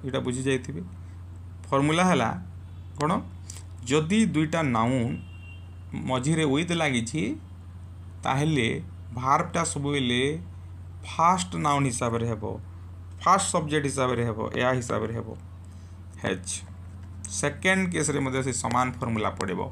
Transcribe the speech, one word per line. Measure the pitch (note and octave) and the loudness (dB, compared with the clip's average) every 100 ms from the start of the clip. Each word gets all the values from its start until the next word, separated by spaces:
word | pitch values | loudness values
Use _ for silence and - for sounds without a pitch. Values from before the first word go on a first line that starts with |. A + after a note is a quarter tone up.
ଏଇଟା | C#3 C3 | 0 0
ବୁଝି | B2 B2 | 0 0
ଯାଇଥିବେ। | C3 C3 - C#3+ F2+ - - - - - - - - | 2 0 0 -8 -8 -12 -14 -14 -14 -14 -14 -14 0
ଫର୍ମୁଲା | C#3 D3 D#3+ | 2 4 4
ହେଲା | F#3 D3+ A2+ - - - - - - - | 6 6 4 -2 -8 -14 -14 -14 -14 -2
କ'ଣ? | D3+ G3+ - - - - - - | 2 2 -2 -14 -14 -14 -14 -12
ଯଦି | A#2 D3 D#3 G#3+ G#3+ | 2 2 4 4 6
ଦୁଇଟା | D3 D#3 E3 | 4 2 2
ନାଉନ୍ | D3 A2+ A#2 C3 A#2 F2+ - - - - - - - | 2 4 4 4 0 -2 -8 -14 -14 -14 -14 -14 -10
ମଝିରେ | - C3 C3 C3+ D#3+ | -6 -2 0 2 4
with | D#3 C#3 F3 | 4 2 2
ଲାଗିଛି, | E3+ D3+ B2 A2+ D#3 G#3 D#4 - - - - - - - - | 2 2 2 0 -2 -2 -4 -10 -16 -14 -14 -14 -14 -14 -4
ତାହେଲେ | B2+ C3+ D3+ D3 A2+ C3 - - - | 0 2 4 4 2 0 -6 -12 -10
ଭାର୍ବଟା | A#2 C3 D3 D#3+ E3+ | -2 4 4 4 0
ସବୁବେଳେ | E3 D3 C#3+ C#3+ B2 B2 C#3 D#3+ - - - - - - | 0 -2 0 0 2 2 2 0 -8 -14 -14 -14 -14 -14
ଫାଷ୍ଟ | - - E3 F#3 F3+ E3+ | -8 4 4 4 0 0
ନାଉନ୍ | D#3 C#3+ C#3 | 2 4 2
ହିସାବରେ | A2+ A#2+ A#2 A#2 | 2 0 2 0
ହେବ, | G#2+ G#2 G#2 - - - - - - | -2 -4 -6 -10 -14 -14 -14 -14 0
ଫାଷ୍ଟ | E3+ F#3+ F#3+ | 4 6 6
ସବଜେକ୍ଟ | F3 D#3 D3+ C#3 | 0 2 2 2
ହିସାବରେ | C3+ B2+ A#2+ | 2 2 2
ହେବ, | A#2 G#2+ A2+ | 0 0 -2
ଏହା | A#2+ B2 | 2 2
ହିସାବରେ | B2+ A#2 A2 A2 | 2 0 0 0
ହେବ। | A2+ A2 - - - - - - - - - | -4 -6 -10 -12 -14 -16 -16 -16 -16 -16 -6
ହେଜ୍। | - F2+ - - - - - - - - - | -2 -2 -4 -8 -10 -14 -14 -14 -14 -12 -8
ସେକେଣ୍ଡ | - D3 - F#3 F#3+ F#3 | -2 -2 2 4 4 2
କେସ୍ରେ | E3 D3+ C#3 | 2 2 2
ମଧ୍ୟ | C3+ C3 | 0 0
ସେ | C3 | 0
ସମାନ | A#2+ A#2+ B2 B2+ | -2 2 2 2
ଫର୍ମୁଲା | B2 A#2 A2 G#2 | 0 -2 0 0
ପଡ଼ିବ। | - G2 F#2 F#2+ | 0 -2 0 -4